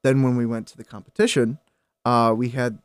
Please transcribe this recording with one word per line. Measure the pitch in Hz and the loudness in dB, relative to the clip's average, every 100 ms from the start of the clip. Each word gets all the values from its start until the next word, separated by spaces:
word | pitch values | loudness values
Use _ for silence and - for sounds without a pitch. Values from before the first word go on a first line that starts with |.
then | 135 135 | 0 2
when | 127 123 | 2 0
we | |
went | 120 113 - | -2 -4 -10
to | - | -20
the | |
competition, | - 104 - - 226 143 113 143 _ _ _ _ | -20 -20 -12 -2 0 2 -2 -4 _ _ _ _
uh, | 120 120 113 | 0 2 2
we | 113 123 | 2 -2
had | 131 123 107 | -2 -4 -6